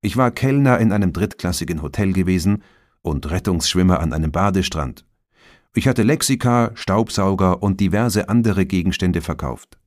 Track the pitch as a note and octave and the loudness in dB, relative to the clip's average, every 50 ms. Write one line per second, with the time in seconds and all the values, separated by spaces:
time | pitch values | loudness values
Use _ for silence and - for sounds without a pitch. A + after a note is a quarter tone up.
0 | - G2 - B2 C3 B2 A#2+ - - C3+ C#3 C#3 C#3+ C3 B2+ - A2+ A2 G2 G#2 | -4 -4 0 0 0 0 0 0 -2 0 2 4 4 4 4 4 4 2 2 2
1 | G2+ F2+ - E2+ G2 G2+ - _ - F2+ F2 - E2+ D#2 F2 D#2 D2 D2 - - | 0 0 0 -2 -4 -4 -4 _ -4 -4 -4 -4 -4 -6 -6 -6 -6 -8 -4 -2
2 | G#2 G2 F#2 F#2+ F2+ F2 F#2 F2+ D#2+ G2 G2+ G#2 - _ _ _ _ _ _ _ | -2 0 0 0 0 2 0 0 2 0 -2 -2 -4 _ _ _ _ _ _ _
3 | _ - D#2 C#2+ - D2 E2 F2+ - - F#2 E2 - - - F2+ F#2 F2+ F2+ D#2+ | _ -6 -4 -4 -4 -4 -4 -4 -2 -2 -2 0 -2 -2 0 2 4 4 4 2
4 | E2 D#2+ B1+ D#2 D#2 D#2 D2+ E2+ F#2+ G2+ F#2 F#2+ F2+ - - D#2 D2 B1+ - - | 0 -2 -2 -2 -2 -2 0 0 0 0 0 0 -2 -2 -4 -6 -6 -6 -8 -12
5 | _ _ _ _ _ _ _ _ _ - - _ _ _ _ - A#2+ C3 A#2+ - | _ _ _ _ _ _ _ _ _ -20 -20 _ _ _ _ 0 0 2 2 2
6 | A2+ A2+ D3+ D#3 - - C#3 A#2+ - B2 A#2+ A#2+ A#2 A2 A2+ - - - F#2+ G#2 | 2 2 2 2 0 -2 -2 0 2 2 2 2 2 0 -4 -8 -4 -2 0 0
7 | A2+ G#2+ - - G2 G2 G2 F#2 F#2+ F#2 F#2 - - G2+ F#2+ F#2+ G#2 F#2 E2 G#2 | 0 0 -2 0 0 0 2 2 2 2 2 2 0 -2 0 0 0 0 2 0
8 | A#2 A#2+ F#2 G#2 G2+ - G#2+ A#2+ A2+ A2+ G2 F#2+ F#2+ - - F#2 E2+ F#2+ - - | 0 0 0 -2 -2 2 0 2 2 2 2 2 0 0 0 0 0 0 -2 -2
9 | - F2+ E2 E2+ D#2 - D2 C#2 - C#2 A#1+ - - _ - _ _ | -2 0 0 -2 -2 -4 -8 -6 -6 -8 -8 -10 -14 _ -20 _ _